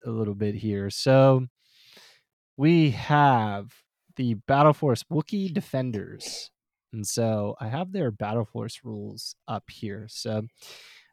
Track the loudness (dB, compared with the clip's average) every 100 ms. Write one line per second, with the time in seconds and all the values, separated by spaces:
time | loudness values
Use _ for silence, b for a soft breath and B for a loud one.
0 | -8 -4 -4 -2 -4 -2 -2 -2 -4 -2
1 | 4 6 6 6 0 _ b b b b
2 | b b b _ _ 0 4 6 4 2
3 | 0 4 6 4 2 -4 -10 _ _ _
4 | _ -4 -2 -2 0 6 6 4 0 0
5 | -2 -4 -2 -4 -4 -6 -6 -4 -4 -6
6 | -8 -12 -12 -12 -14 _ _ _ _ -10
7 | -6 -2 0 0 -4 -6 -8 -6 -6 -4
8 | -4 -4 -4 -2 -4 -6 -10 -12 -12 -12
9 | -12 -12 -14 -16 -10 -10 -10 -12 -10 -10
10 | -14 -12 -6 -6 -6 B B B B B
11 | B